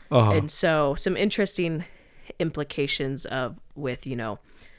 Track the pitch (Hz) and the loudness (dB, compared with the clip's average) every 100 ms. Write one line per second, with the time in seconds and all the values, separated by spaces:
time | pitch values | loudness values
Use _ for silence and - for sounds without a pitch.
0 | - 131 107 160 151 - 175 156 143 143 | 2 4 6 4 2 0 2 4 2 0
1 | 190 180 202 - 196 - 170 160 - - | 0 2 0 2 0 0 -2 -2 -6 -16
2 | - - - - 165 151 147 - 139 - | -20 -20 -14 -4 -4 -2 -4 -2 -2 -2
3 | 135 135 - 131 127 - - - 139 127 | -4 -6 -6 -4 -6 -8 -16 -8 -6 -6
4 | 131 120 110 98 - - - | -8 -6 -6 -8 -12 -20 -20